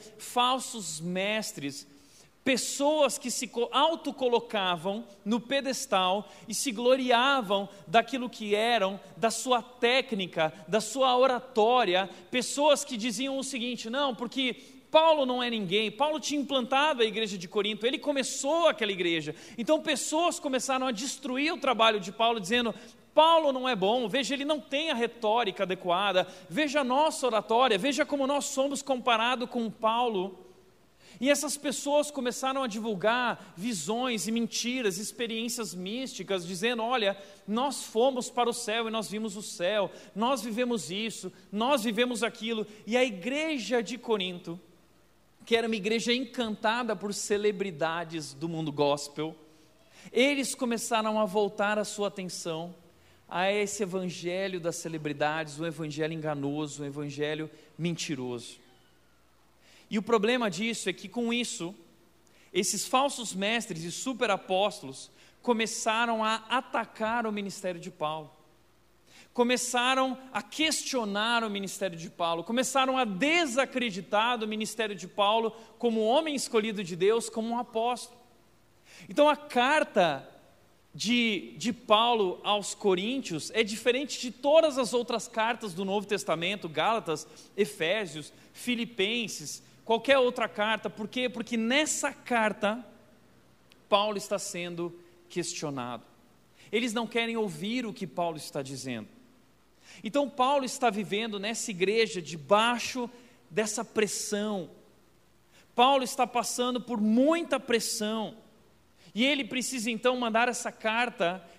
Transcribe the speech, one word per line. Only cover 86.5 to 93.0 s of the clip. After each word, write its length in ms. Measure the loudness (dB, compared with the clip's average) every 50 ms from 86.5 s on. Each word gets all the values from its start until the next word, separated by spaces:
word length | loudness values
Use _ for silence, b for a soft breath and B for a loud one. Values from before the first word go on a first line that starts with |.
| -4 -4 -6 -6
Gálatas, 560 | -2 0 2 2 2 0 -2 -4 -4 -6 -6 B B B B B B
Efésios, 800 | -2 -2 -2 -2 -2 -2 0 0 -2 -2 -6 -8 -12 -14 -14 -18 B B B
Filipenses, 1120 | B -8 -4 -2 -2 -2 -2 -4 -2 -2 0 0 0 -2 -4 -4 -8 -10 -10 -12 -12 -14 B B B B B
qualquer 320 | 0 0 2 4 4 6 6
outra 320 | 6 4 2 0 -4 -2
carta. 400 | -2 0 0 0 0 0 -2 -6
Por 180 | -8 -8 -10 -6
quê? 220 | -4 -2 -2 -2
Porque 260 | -4 -6 -8 -4 -2
nessa 560 | -2 0 2 2 2 2 2 0 -2 -2 -4
carta, 720 | -4 -6 -6 -2 0 2 2 2 0 0 -2 -2 -2 -2 -8 -14 -20 -20